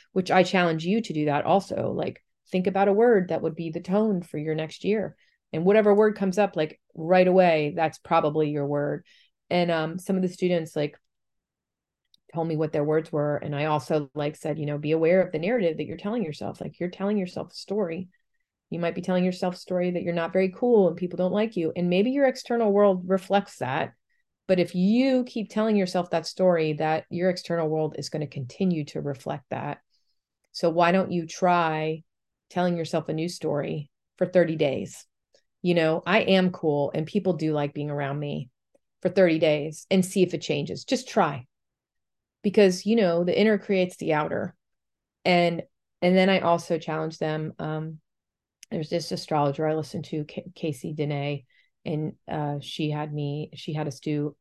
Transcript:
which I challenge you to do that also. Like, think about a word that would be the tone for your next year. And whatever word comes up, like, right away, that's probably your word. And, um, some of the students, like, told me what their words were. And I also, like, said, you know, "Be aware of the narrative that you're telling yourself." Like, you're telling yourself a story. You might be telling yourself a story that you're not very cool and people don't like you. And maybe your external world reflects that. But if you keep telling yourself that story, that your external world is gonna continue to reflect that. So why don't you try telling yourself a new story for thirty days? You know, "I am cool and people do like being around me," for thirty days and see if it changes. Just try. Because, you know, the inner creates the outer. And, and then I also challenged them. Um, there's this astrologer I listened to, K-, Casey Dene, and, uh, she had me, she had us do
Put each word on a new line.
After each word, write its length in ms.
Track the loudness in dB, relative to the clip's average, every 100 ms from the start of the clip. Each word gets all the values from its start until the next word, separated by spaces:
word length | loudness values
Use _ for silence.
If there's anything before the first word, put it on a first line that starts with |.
| _
which 180 | -4 2
I 100 | 4
challenge 420 | 4 2 2 0
you 160 | 0 -2
to 120 | -2
do 120 | -2 0
that 200 | 0 2
also. 460 | 2 0 -4 -4
Like, 320 | -4 -6 -8 _ _ _
think 140 | -2 0
about 220 | 2 4
a 60 |
word 360 | 4 4 4 2
that 140 | -2
would 120 | -4 -6
be 140 | -8
the 120 | -8
tone 420 | -2 0 2 -2
for 160 | -4 -6
your 160 | -4 -4
next 280 | -6 -6
year. 320 | -2 -2 -4 -10 _ _ _
And 120 | 0
whatever 300 | 4 6 6
word 220 | 6 4 2
comes 240 | 0 2
up, 160 | 0 0
like, 260 | -4 -6 _ -8
right 320 | 4 6 6
away, 460 | 6 6 4 0 -2
that's 240 | -2 -4
probably 500 | 0 2 2 2 0
your 160 | 0 -2
word. 400 | -2 -2 -4 -10 _ _ _ -2
And, 180 | 0 2
um, 300 | 0 -2 -4
some 160 | -2 -2
of 80 |
the 40 | -2
students, 480 | -2 0 0 -2 -4
like, 220 | -4 -6 _ _ _ _ _ _ _ _ _ _ _ _ _
told 140 | -6 -4
me 80 | -2
what 160 | -2
their 120 | -2
words 280 | 0 0 0
were. 260 | -2 -2 -2
And 180 | -4 -4
I 100 | -2
also, 440 | -2 0 -2 -2 -6
like, 200 | -6 -6
said, 220 | -6 -6
you 80 | -4
know, 140 | -4
"Be 120 | 0
aware 300 | 2 4 4
of 100 | 2
the 80 | -2
narrative 380 | -2 0 0 -2
that 80 | -6
you're 120 | -8
telling 260 | -6 -4
yourself." 360 | -6 -6 -10 -10
Like, 200 | -12 -8
you're 100 | -8
telling 280 | -4 -2 -2
yourself 340 | -4 -8 -12
a 40 | -14
story. 540 | -6 -4 -4 -6 -12 _ _ _ _ _ _
You 100 | -4
might 160 | -4 -4
be 80 |
telling 200 | -2 0
yourself 300 | 0 0 -4
a 60 | -6
story 320 | -4 -2 -2
that 100 | -2
you're 120 | -2
not 200 | -2 0
very 160 | 0 0
cool 380 | 0 4 6 4
and 100 | 2
people 200 | -4 -2
don't 140 | -2
like 240 | 0 -2 -2
you. 160 | -4 -2
And 160 | 0
maybe 180 | 2 2
your 160 | 2 2
external 460 | 0 -2 0 2
world 360 | 4 4 4 0
reflects 500 | -2 0 0 0 -6
that. 360 | -4 -2 -4 -10 _ _ _ _ 0
But 120 | 2
if 140 | 2
you 500 | 2 2 4 4 2 0
keep 240 | -6 -4
telling 260 | -2 2 2
yourself 340 | 2 -2 -2
that 160 | -4 -4
story, 480 | 2 4 4 2
that 320 | 0 0 -2 -2
your 180 | -2 0
external 400 | 0 -2 -2 0
world 260 | -2 -2 -6
is 100 | -8
gonna 160 | -6 -6
continue 580 | -8 -10 -2 0 0 -4
to 160 | -6
reflect 440 | -6 -6 -8 -8 -8
that. 280 | -8 -6 -10 _ _ _ _ _ _ _
So 200 | -4 0
why 200 | 4 4
don't 200 | 4 0
you 160 | -4 -6
try 760 | -2 2 2 2 -2 -4 -6 -10 _ _ _ _
telling 260 | -2 0 -2
yourself 340 | -2 -4 -4
a 40 |
new 160 | -4 -4
story 600 | -4 -4 -2 -4 -6 -10 _ _ -4
for 80 | 2
thirty 300 | 4 2 2
days? 500 | -2 -2 -8 -12 -20 _ _ _ _ _
You 140 | 0 2
know, 260 | 2 0 2
"I 160 | 2
am 300 | 4 4 2
cool 400 | 0 -2 0 -2 -4
and 100 | -4
people 280 | -2 -2
do 200 | 0 -2
like 220 | -2 -4 -4
being 160 | -6
around 280 | -4 -4 -4
me," 300 | -6 -8 -10 _ _ _ _ _
for 60 | -2
thirty 280 | 4 4 4
days 480 | 2 2 -2 -10 0
and 120 | 0
see 200 | 2 2
if 100 | 0
it 80 | 0
changes. 420 | -4 -4 -4 -8
Just 240 | -4 -4 0
try. 380 | 0 0 -2 -12 _ _ _ _ _ _ _ _ _
Because, 440 | 0 6 6 4 0
you 100 | 2
know, 280 | 4 2
the 160 | 2 2
inner 180 | 4 2
creates 380 | 2 0 0 -2
the 180 | -2
outer. 420 | 0 0 -4 -6 -10 _ _ _ _ _ _
And, 400 | 2 4 4 0 -8 _ _ _
and 160 | 4 6
then 120 | 6
I 100 | 4
also 380 | 4 2 0 -4
challenged 420 | -2 -4 -6 -4
them. 320 | -4 -4 -6 -8
Um, 420 | -6 -6 -8 -12 _ _ _ _ _ _ -10
there's 200 | -8 -4
this 220 | -6 -6
astrologer 540 | -8 -2 0 0 0 -2
I 100 | -2
listened 300 | -6 -10 -8
to, 200 | -8 -8
K-, 260 | -12 -14
Casey 400 | -8 -8 -6 -8
Dene, 520 | -6 -4 -4 -4 -6 -10 _ _ _ -8
and, 280 | -6 -6 -8 -10
uh, 300 | -6 -4 -6
she 300 | -8 -6 -4
had 240 | -4 -6
me, 380 | -6 -6 -6 -10
she 180 | -12 -8
had 160 | -6 -6
us 140 | -6
do 340 | -6 -4 -4 -8